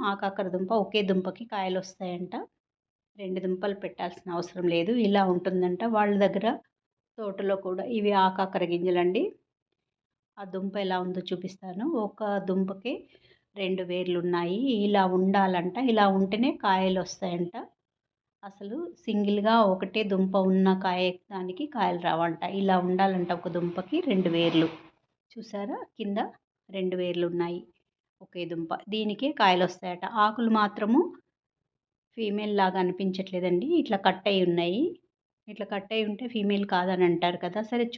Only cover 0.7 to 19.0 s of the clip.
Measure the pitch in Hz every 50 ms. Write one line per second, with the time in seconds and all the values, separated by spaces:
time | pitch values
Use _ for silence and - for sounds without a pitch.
0.7 | 226 226 196 208 208 214 202 185 190 185 185 185 185 - 240 226 220 202 190 185
1.7 | 185 185 185 - - - 196 180 175 175 180 180 185 254 403 - _ _ _ _
2.7 | _ _ _ _ _ _ _ _ _ 202 202 185 185 190 185 185 185 185 190 208
3.7 | 196 196 190 190 185 - 180 180 180 - - 180 175 170 170 175 - 185 175 175
4.7 | 170 170 170 190 240 247 226 196 202 202 196 185 180 180 175 190 185 185 180 180
5.7 | 180 180 226 233 226 214 208 208 202 202 202 190 190 196 190 220 - - - _
6.7 | _ _ _ _ _ _ _ _ _ - 220 202 190 196 202 196 196 185 - 185
7.7 | 185 185 - - 240 220 208 208 202 196 190 185 185 - 190 190 - 196 180 170
8.7 | 175 175 175 185 180 175 175 175 185 226 339 427 - _ _ _ _ _ _ _
9.7 | _ _ _ _ _ _ _ _ _ _ _ _ _ - 202 190 185 190 190 196
10.7 | 185 208 202 190 185 180 180 180 185 185 180 - 185 180 185 185 - - - 190
11.7 | 180 185 226 311 339 247 214 196 - - 220 208 202 196 180 180 185 190 190 190
12.7 | 196 196 - 240 302 - - - - - _ _ _ _ _ _ - 202 196 180
13.7 | 190 190 185 175 175 180 180 180 175 175 170 180 175 170 175 170 185 208 262 277
14.7 | 247 208 202 208 202 202 190 185 180 185 185 190 196 202 196 190 185 180 165 180
15.7 | 185 - 262 254 226 214 208 196 190 190 190 190 202 214 240 285 330 - - 208
16.7 | 190 185 190 190 185 185 180 - - - - 185 175 175 175 175 - 226 359 -
17.7 | _ _ _ _ _ _ _ _ _ _ _ _ _ _ - 202 190 - 202 202
18.7 | 220 302 349 339 339 -